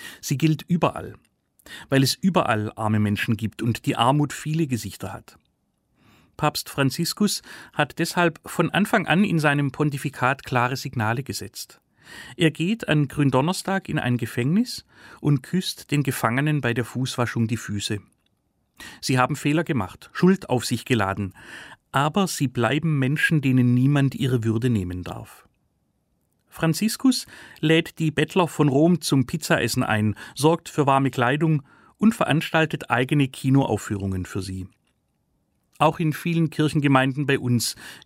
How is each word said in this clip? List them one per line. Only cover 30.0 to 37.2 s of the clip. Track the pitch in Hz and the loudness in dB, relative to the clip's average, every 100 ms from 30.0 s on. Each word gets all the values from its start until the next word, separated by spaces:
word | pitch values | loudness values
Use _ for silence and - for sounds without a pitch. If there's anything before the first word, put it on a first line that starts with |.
| 107 101 - - | 0 -2 -8 0
sorgt | 147 165 - | 2 2 -2
für | - 139 | -2 2
warme | 135 135 | 2 2
Kleidung | - 120 147 160 151 - _ _ - | 2 0 2 2 0 -2 _ _ 0
und | 214 | 2
veranstaltet | - - 143 - 165 156 151 - | 2 2 0 2 0 0 -2 -2
eigene | 120 131 151 135 | 0 2 2 0
Kinoaufführungen | - 135 135 135 104 - 101 98 92 87 | 0 2 2 4 0 -2 -4 -4 -4 -6
für | - | -8
sie. | 95 95 92 _ _ _ _ _ _ _ _ _ _ - | -8 -10 -12 _ _ _ _ _ _ _ _ _ _ 0
Auch | 151 220 | 2 2
in | 160 | -2
vielen | 147 175 165 160 | -2 -2 0 0
Kirchengemeinden | - 151 156 143 135 131 131 | 2 0 2 4 4 4 0